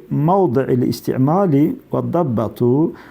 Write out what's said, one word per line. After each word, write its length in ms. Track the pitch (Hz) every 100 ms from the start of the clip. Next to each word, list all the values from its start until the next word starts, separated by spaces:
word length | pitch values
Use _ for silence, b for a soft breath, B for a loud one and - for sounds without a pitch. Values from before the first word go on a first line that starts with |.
| -
mevdi'il 720 | 139 151 196 175 123 127 127
istimali", 920 | 123 113 - - 135 175 196 139 156 - -
ve 180 | 127 123
dabbatu, 800 | 165 160 110 107 - 120 135 165 B B